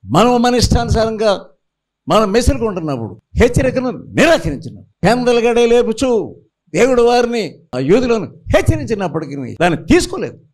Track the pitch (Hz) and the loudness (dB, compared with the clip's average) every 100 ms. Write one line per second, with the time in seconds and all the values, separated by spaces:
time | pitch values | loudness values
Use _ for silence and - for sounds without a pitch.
0 | 95 160 240 247 240 247 - 247 233 226 | 0 2 4 4 2 2 2 0 0 0
1 | 226 220 220 185 - _ _ _ _ _ | 0 0 -2 -2 -6 _ _ _ _ _
2 | - 196 214 220 240 269 226 185 156 131 | 0 0 2 2 0 0 -4 -4 -6 -6
3 | 110 - _ - 240 254 262 262 254 - | -8 -14 _ 0 2 2 0 -2 -6 -8
4 | - 101 311 311 175 131 120 - - _ | -6 0 2 2 -2 -8 -12 -18 -20 _
5 | 180 247 247 240 233 233 240 240 220 220 | 0 2 2 2 2 2 4 2 2 -2
6 | 262 226 131 92 _ _ _ 160 240 240 | 0 0 -4 -14 _ _ _ 0 2 4
7 | 240 247 240 233 175 - _ 127 135 226 | 4 2 0 -2 -6 -10 _ -6 2 2
8 | 254 226 147 - - 311 381 311 254 208 | 2 -2 -4 -14 -2 0 2 -2 -4 -4
9 | 180 156 147 143 120 107 175 156 - 349 | -4 -6 -8 -10 -12 -2 -2 -2 2 0
10 | 349 381 147 - _ | 2 -8 -10 -12 _